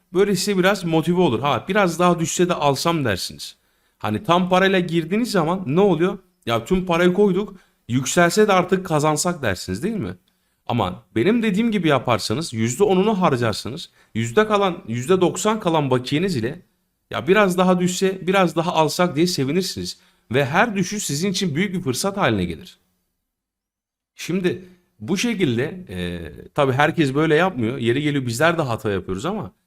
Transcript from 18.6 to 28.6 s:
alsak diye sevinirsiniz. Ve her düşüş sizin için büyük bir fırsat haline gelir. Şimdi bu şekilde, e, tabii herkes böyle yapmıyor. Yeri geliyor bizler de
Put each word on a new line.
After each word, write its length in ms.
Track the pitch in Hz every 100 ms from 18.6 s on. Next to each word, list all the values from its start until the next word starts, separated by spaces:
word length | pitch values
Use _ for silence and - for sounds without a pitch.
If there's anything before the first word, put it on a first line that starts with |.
| 165
alsak 440 | 160 151 - 180 139
diye 100 | 180
sevinirsiniz. 720 | 175 135 170 185 95 87 - _ _ -
Ve 140 | 123
her 320 | 131 175 240 196
düşüş 280 | 180 208
sizin 260 | - 143 202
için 240 | 190 190
büyük 200 | 139 202
bir 60 | 180
fırsat 360 | 127 120 196 202
haline 280 | 151 104
gelir. 340 | 90 76 - - _ _ _ _ _ _ _ _ _ _ _ _ _
Şimdi 500 | - - 180 175 - - _ _ -
bu 160 | 110 190
şekilde, 680 | 240 196 156 113 151 185 180
e, 440 | 92 87 87 80 - -
tabii 180 | - 139
herkes 420 | 127 151 160 139
böyle 200 | 139 160
yapmıyor. 440 | 151 185 127 110 135
Yeri 240 | 117 135
geliyor 240 | 151 143 123
bizler 320 | 113 165
de 40 | 165